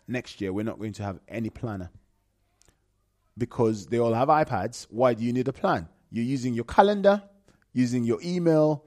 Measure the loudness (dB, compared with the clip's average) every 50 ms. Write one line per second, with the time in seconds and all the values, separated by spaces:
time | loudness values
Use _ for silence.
0 | _ -8 -8 -8 -8 -10 -10 -6 -6 -4 -4 -4 -4 -6 -6 -8 -8 -10 -8 -8
1 | -8 -8 -8 -10 _ -12 -8 -6 -6 -8 -8 -8 -10 -8 -8 -8 -10 -12 -16 -20
2 | _ _ _ _ _ _ _ _ _ _ _ _ _ _ _ _ _ _ _ _
3 | _ _ _ _ _ _ -8 -6 -6 -4 0 0 2 2 0 -2 -4 -4 0 0
4 | 2 2 2 2 2 2 4 2 2 0 -2 -4 -4 -6 -8 -12 -16 -8 -2 2
5 | 2 2 2 2 -2 -2 -2 -2 -2 -2 -4 -2 -2 0 0 -2 -4 -8 _ _
6 | _ -8 -6 -4 -2 -2 -2 -2 -2 -2 -4 -4 -4 0 4 4 4 4 4 4
7 | 4 4 4 2 0 -8 _ _ _ _ _ _ _ _ 0 0 0 2 0 0
8 | 0 0 0 -2 -2 -4 -2 0 2 4 4 6 4 4 2 -2 -6